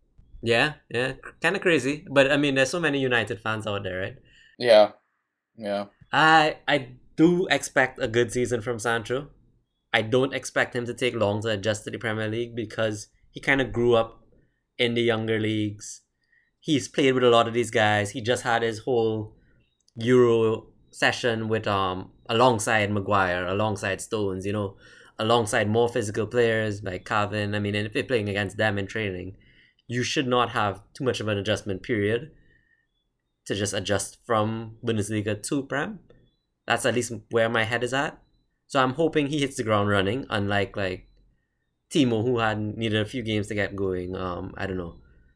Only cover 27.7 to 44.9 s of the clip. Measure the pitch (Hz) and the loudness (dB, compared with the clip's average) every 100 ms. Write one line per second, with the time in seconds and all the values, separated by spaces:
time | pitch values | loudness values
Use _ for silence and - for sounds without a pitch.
27.7 | 104 107 139 - 123 104 101 101 104 110 | -2 -4 -6 -2 -2 -2 -2 -4 -2 -2
28.7 | 101 95 113 104 90 90 - _ _ _ | -2 -6 -6 -6 -6 -10 -16 _ _ _
29.7 | _ - 120 120 - 127 123 117 117 104 | _ -8 -4 -2 -2 0 0 0 0 -2
30.7 | 92 - - 131 - 107 101 98 98 104 | -4 -12 -4 -4 -2 -2 -2 0 -2 -2
31.7 | 92 - 113 101 117 151 - _ _ _ | -8 -4 -2 0 -2 -6 -18 _ _ _
32.7 | _ _ _ _ _ _ _ - 101 104 | _ _ _ _ _ _ _ -8 -4 -2
33.7 | 107 92 98 - - - 113 107 113 113 | -4 -2 -2 -2 -10 -2 0 0 -4 -8
34.7 | - 117 110 98 107 101 101 - 143 135 | -8 -2 -2 0 -2 -2 -4 -4 -4 -2
35.7 | 135 175 208 - - _ _ _ _ - | -4 -4 -8 -18 -20 _ _ _ _ -4
36.7 | 117 127 117 120 110 - 117 113 117 110 | 0 0 0 -4 -8 -4 0 2 2 0
37.7 | 117 123 131 160 - _ _ _ _ _ | -2 -2 -2 -4 -8 _ _ _ _ _
38.7 | 135 131 127 160 156 143 151 139 - 110 | 0 0 2 0 0 0 -2 -2 -4 0
39.7 | 107 101 101 95 127 - 104 101 101 98 | 2 4 2 2 -2 -4 -4 0 0 -2
40.7 | 107 95 92 - _ _ _ _ _ _ | -4 -6 -6 -12 _ _ _ _ _ _
41.7 | _ _ 175 127 110 120 120 110 107 107 | _ _ 0 2 2 0 0 0 -2 -6
42.7 | 104 113 107 107 131 110 107 98 104 98 | -4 -2 0 -2 -6 -4 -4 -2 -4 -4
43.7 | 98 98 92 90 92 92 87 92 - 98 | -2 -4 -4 -6 -6 -6 -6 -10 -8 -6
44.7 | 92 87 | -6 -8